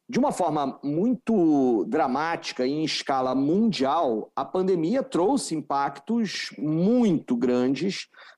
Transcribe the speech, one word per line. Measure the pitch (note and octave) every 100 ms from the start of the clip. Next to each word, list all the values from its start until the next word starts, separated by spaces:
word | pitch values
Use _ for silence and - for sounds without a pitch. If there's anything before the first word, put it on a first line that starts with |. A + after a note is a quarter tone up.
| -
De | G#3+
uma | C#4
forma | - E3+ D3+ C#3 -
muito | C#3 D3+ A3+ B3 - A3+ E3 C#3+ C3 A2+ F2
dramática | C#3+ D3 C3 D#3+ E3+ - - B2+
e |
em | D3 D#3
escala | - - C3+ C3 B2+
mundial, | C#3 F#3 A3+ D3+ C3 D#3 D3+ A2 -
a | - C#3
pandemia | F#3 F#3+ F#3 D#3+ C4
trouxe | C4+ D#3+ F#3+ C#4 -
impactos | D#3+ C#3+ C#3 C#3 - - A#3 G3+ - - -
muito | D3+ D#3+ F#3 B3 A3+ D#3 - A#2+
grandes, | B2 B2 B2+ C#3 G3 - - - -